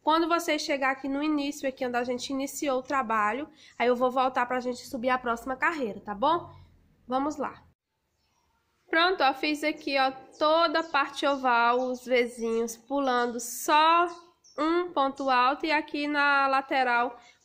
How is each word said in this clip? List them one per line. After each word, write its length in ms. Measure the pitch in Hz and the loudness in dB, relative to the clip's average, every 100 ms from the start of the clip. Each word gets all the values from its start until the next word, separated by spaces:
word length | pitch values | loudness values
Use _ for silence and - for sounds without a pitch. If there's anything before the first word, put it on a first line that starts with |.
Quando 260 | - 320 330 | 2 2 2
você 300 | 339 339 302 | 0 0 -2
chegar 340 | 302 285 269 | -2 -2 0
aqui 180 | 269 277 | -2 -4
no 120 | 277 | -4
início, 460 | 302 302 285 285 277 | -2 -2 -2 -4 -6
aqui 180 | 262 254 | -4 -4
onde 120 | 240 | -2
a 60 | |
gente 260 | 247 247 - | -2 -4 -4
iniciou 500 | 269 277 - 302 262 | -6 -6 -4 -2 -2
o 40 | |
trabalho, 640 | 262 277 226 220 208 240 302 - - - | -2 -2 0 0 0 -2 -8 -14 -16 -2
aí 100 | 240 | 0
eu 80 | 240 | 2
vou 140 | 254 | 2
voltar 360 | 254 254 254 247 | 2 0 0 -2
pra 140 | 254 | -2
gente 260 | 247 240 - | -4 -6 -8
subir 240 | 262 247 | -4 0
a 80 | 254 | 0
próxima 380 | 247 233 262 262 | 0 -4 -4 -2
carreira, 440 | 302 330 233 196 | -2 -2 -4 -8
tá 160 | - 202 | -10 -2
bom? 340 | 269 339 - - - _ _ _ - | 0 0 -2 -18 -20 _ _ _ -6
Vamos 300 | 254 285 294 | -4 -2 -4
lá. 240 | 262 - _ _ _ _ _ _ _ _ _ _ _ _ _ | -8 -10 _ _ _ _ _ _ _ _ _ _ _ _ _
Pronto, 320 | 330 349 370 | 2 2 4
ó, 100 | 269 | 2
fiz 300 | - 302 294 | 2 -2 -2
aqui, 340 | 302 302 - 277 | -2 -4 -2 0
ó, 140 | 262 262 - - | 0 -2 -12 0
toda 420 | 302 320 339 320 | 2 4 2 0
a 40 | |
parte 420 | 330 294 285 - 294 | 0 0 -2 -2 0
oval, 540 | 277 262 233 233 247 254 | 0 2 4 4 2 0
os 160 | 247 233 | -4 0
Vzinhos 720 | 247 240 233 226 226 233 226 | 0 0 -2 -2 -2 -2 -6
pulando 600 | - 277 269 247 240 233 | -6 -2 0 0 0 -4
só 680 | - - - 302 320 339 349 349 - _ _ - | -8 -6 2 4 6 4 2 -4 -20 _ _ -4
um 340 | 311 339 359 | -2 0 -2
ponto 380 | 330 269 262 269 | 0 -2 0 0
alto 360 | 254 247 294 320 | 2 2 0 0
e 60 | |
aqui 360 | 302 302 294 294 | -2 -2 -4 -2
na 400 | 294 285 277 269 | 0 2 4 2
lateral 680 | 269 277 285 254 240 247 - - _ | 2 0 0 2 2 0 -4 -20 _